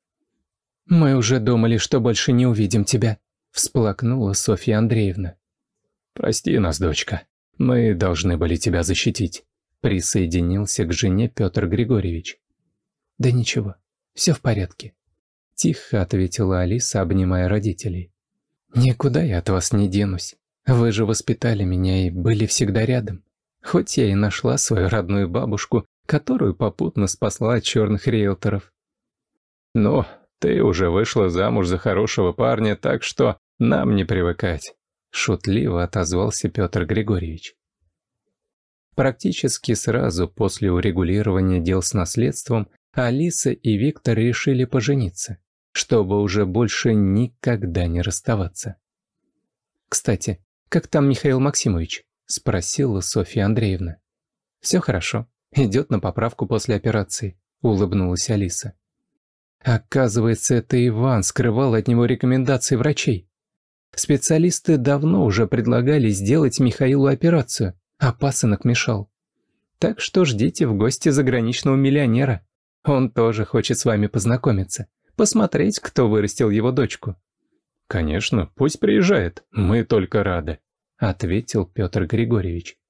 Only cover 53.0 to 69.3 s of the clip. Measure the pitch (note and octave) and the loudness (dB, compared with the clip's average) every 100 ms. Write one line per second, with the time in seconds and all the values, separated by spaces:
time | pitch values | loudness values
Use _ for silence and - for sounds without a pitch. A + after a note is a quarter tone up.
53 | - - F2+ - G2+ A2+ A2 F#2 F2 D#2+ | -2 -2 -2 0 0 0 0 -2 -4 -10
54 | _ _ _ _ _ _ - F#3 - G2 | _ _ _ _ _ _ -2 -2 0 -2
55 | - A2+ A2+ _ _ - B2+ A2 D3+ G#2+ | -2 -6 -8 _ _ 0 2 2 0 -2
56 | G2 - - - G#2 A2 - G#2 A#2 A2 | -2 -2 -4 -4 -4 -4 -2 -2 0 -2
57 | F#2+ - G2+ - _ _ A#2+ G2+ G2 G2 | -2 -6 -10 -12 _ _ 0 2 2 0
58 | F2+ F2+ - G#2+ F#2+ - G#2 - _ _ | 0 -2 -2 -2 -2 -6 -10 -14 _ _
59 | _ _ _ _ _ _ - A#2 - C#3 | _ _ _ _ _ _ -2 -2 0 0
60 | B2+ G#2+ A2+ A2 - B2+ - B2+ B2 A2 | 0 2 0 0 0 -2 0 0 2 2
61 | C3 A#2+ F#2+ - A#2+ A2 C3+ A2+ - A#2+ | 0 0 -2 -2 0 2 2 0 2 2
62 | A#2+ B2 B2 C3 C3 C3+ - B2 C#3 C#3+ | 2 2 0 0 2 0 0 0 0 -2
63 | - G2+ - _ _ _ _ _ _ - | -2 -4 -6 _ _ _ _ _ _ -8
64 | - C#3+ - D#3+ F3 E3+ - D3+ B2 C#3+ | 0 0 2 2 2 0 2 2 2 2
65 | D3+ F#3+ C#3 G2 A2 B2+ A#2 A#2+ B2 D3+ | 2 2 2 2 0 0 2 2 2 2
66 | A2+ G2 G2 D3+ C#3+ - B2+ - C3 C#3 | 2 0 0 2 2 2 0 2 2 2
67 | C3+ C3+ E3+ E3+ B2 - G2+ - _ - | 2 2 2 2 0 -2 -4 -6 _ -2
68 | C3 - C#3 - A#2+ G2+ B2+ A#2+ - A2 | -2 0 -2 0 0 2 2 0 0 -4
69 | G2+ _ _ | -6 _ _